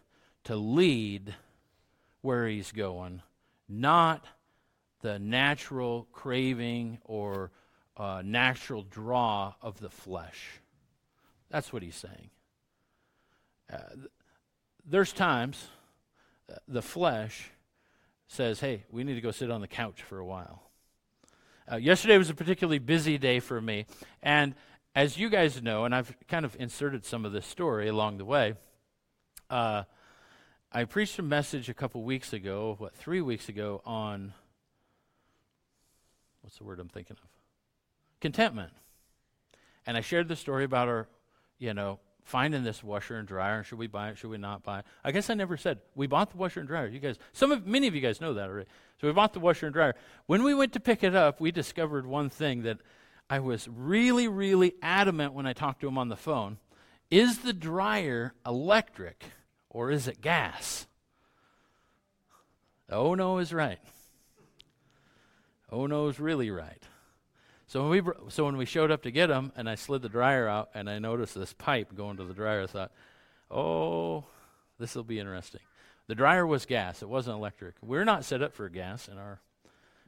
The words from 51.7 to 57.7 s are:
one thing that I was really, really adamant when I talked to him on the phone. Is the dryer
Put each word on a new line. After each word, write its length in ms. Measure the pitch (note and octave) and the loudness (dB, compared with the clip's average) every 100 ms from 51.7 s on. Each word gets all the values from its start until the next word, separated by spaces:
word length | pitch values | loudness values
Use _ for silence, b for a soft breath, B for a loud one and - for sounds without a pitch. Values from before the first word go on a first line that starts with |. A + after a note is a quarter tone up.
| - D#3+ C#3+ B2+ | -2 -2 -2 -2
one 240 | C#3+ C#3+ | -2 -2
thing 320 | - D3+ A#2+ | -2 -2 0
that 160 | A2+ G#2+ b b b b - | -2 -4 b b b b -4
I 120 | C#3 | -2
was 280 | C3 A2+ - | 0 -2 -6
really, 600 | A#2 C3+ G#3 B3 B3 A#3 | -8 0 4 6 6 4
really 480 | G3 G3 F#3+ F3+ F3+ | 2 4 6 6 4
adamant 500 | E3 F#3 G3+ D#3+ C#3+ | 2 4 4 4 0
when 140 | C3+ C3+ | -2 -4
I 60 | |
talked 280 | B2 D3 C3 | -2 -2 -2
to 60 | C#3 | -2
him 100 | C3 | -2
on 120 | B2 | -2
the 60 | G#2+ | -4
phone. 420 | D#3+ C#3 G2+ G#2+ _ b b b - | -2 -2 -2 -8 _ b b b 4
Is 300 | F3+ B3 A3 | 8 8 4
the 140 | B3+ | -2
dryer 800 | F#3+ D#3+ | -4 -2